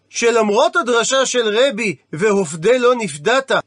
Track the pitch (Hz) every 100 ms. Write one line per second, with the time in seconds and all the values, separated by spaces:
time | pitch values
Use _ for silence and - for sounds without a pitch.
0 | _ - 233 226 214 208 339 349 233 233
1 | 220 269 254 247 220 214 277 208 214 143
2 | - 156 214 196 156 165 196 254 240 247
3 | 202 143 170 262 269 185